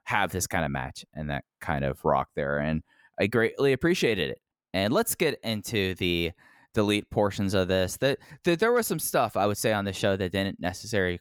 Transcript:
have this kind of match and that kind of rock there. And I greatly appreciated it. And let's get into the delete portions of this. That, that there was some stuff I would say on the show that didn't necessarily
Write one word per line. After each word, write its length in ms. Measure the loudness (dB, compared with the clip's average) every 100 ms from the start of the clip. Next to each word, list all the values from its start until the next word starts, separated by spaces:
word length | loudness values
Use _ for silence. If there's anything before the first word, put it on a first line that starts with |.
| -4
have 280 | -2 0
this 140 | -2 -2
kind 180 | -2 -2
of 60 |
match 340 | -4 -8 -12 -16
and 160 | -10 -6
that 160 | -6 -8 _
kind 240 | -4 -2 -2
of 180 | 0
rock 240 | 2 2 0 -4
there. 220 | -2 -2
And 260 | 0 -2 -6 _ _ -2
I 100 | 0
greatly 440 | 2 0 2 2
appreciated 600 | 2 2 2 0 0 -2
it. 100 | -6 _ _ _
And 200 | -2 2
let's 220 | 2 0 0
get 240 | -2 -2 -6
into 500 | -6 -2 0 0 0
the 380 | 0 2 0 -4 -20 -20 _
delete 360 | 0 2 0 0
portions 440 | 0 0 0 0
of 160 | 2 2
this. 260 | 2 0 0
That, 220 | -2 -2 -8 -4
that 160 | -2 2
there 140 | 2
was 120 | 2 0
some 140 | -4
stuff 380 | 0 0 0 2
I 80 | 0
would 120 | 2
say 140 | 0
on 140 | 0 0
the 80 |
show 240 | 0 0 2
that 160 | 0
didn't 260 | 0 -2 -2
necessarily 580 | -4 -4 -2 0 0 -2